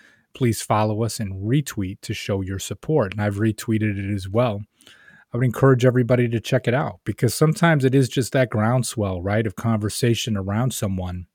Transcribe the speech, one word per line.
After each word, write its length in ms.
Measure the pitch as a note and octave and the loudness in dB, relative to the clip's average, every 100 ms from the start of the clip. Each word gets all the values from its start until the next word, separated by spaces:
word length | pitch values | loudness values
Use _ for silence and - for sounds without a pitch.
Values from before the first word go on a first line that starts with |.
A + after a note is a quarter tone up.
| _ _ _ | _ _ _
Please 280 | - B2 G#2+ | -2 0 0
follow 420 | - G#2+ G#2+ G#2+ | 0 0 2 0
us 160 | A2+ - | -4 -4
and 300 | G#2 F#2+ G#2 | -8 -6 -2
retweet 520 | C#3+ C#3 - F#2 G#2 | 0 -2 -6 -6 -8
to 120 | - | -8
show 280 | G#2+ - G2 | -8 -4 -4
your 180 | F#2+ F#2+ | -2 -6
support." 540 | - G2 - D#3 G2+ | -8 -10 -2 0 0
And 80 | G#2 | 0
I've 160 | G#2 G2+ | -2 2
retweeted 600 | A2 G#2+ - A2 G#2+ G2 | 0 0 -2 0 0 -2
it 160 | G2 | -4
as 160 | G#2 F#2+ | -4 -2
well. 320 | G#2+ B2 G2+ G#2 _ - - - - _ | 0 0 -2 -10 _ -20 -20 -20 -20 _
I 40 | A#2 | -2
would 80 | B2+ | -2
encourage 380 | - C3+ B2+ | 4 4 6
everybody 460 | B2+ B2 A#2+ B2 A#2+ | 4 4 2 2 2
to 100 | A#2 | -2
check 280 | - B2+ - | 0 0 2
it 60 | |
out, 260 | B2+ D#3 - | 0 -2 -6
because 300 | - - A#2 | -8 0 0
sometimes 500 | - D#3 D3+ E3+ D#3 | 2 2 4 4 4
it 120 | C3 C3+ | 4 4
is 120 | B2 | 2
just 260 | - A#2 | 0 0
that 160 | C#3 B2+ | 0 0
groundswell, 720 | A2 G#2+ C3 B2 - G2+ F2+ | 2 2 2 0 -2 -2 -2
right, 260 | F#2 G#2+ A2 | 0 0 0
of 80 | - | -2
conversation 840 | A#2 A2+ G#2 - A#2+ A2+ - G2+ | -2 0 -2 0 0 0 -2 -4
around 360 | F#2+ G#2 C3 | -2 -2 -2
someone 520 | - G#2 F#2+ F2+ F2+ E2+ | -2 -4 -4 -6 -8 -12